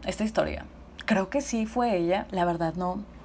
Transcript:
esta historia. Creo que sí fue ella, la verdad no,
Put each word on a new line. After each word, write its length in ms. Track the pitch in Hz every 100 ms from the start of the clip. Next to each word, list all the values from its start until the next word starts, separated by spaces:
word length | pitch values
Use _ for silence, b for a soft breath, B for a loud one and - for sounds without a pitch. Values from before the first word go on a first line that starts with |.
| -
esta 180 | 185
historia. 440 | 214 - 76 - - - - - -
Creo 240 | 196 190
que 100 | 285
sí 240 | 269 226 220
fue 320 | 247 240 185
ella, 300 | 170 196 -
la 160 | 185 175
verdad 300 | 165 165 165
no, 280 | 180 196 - -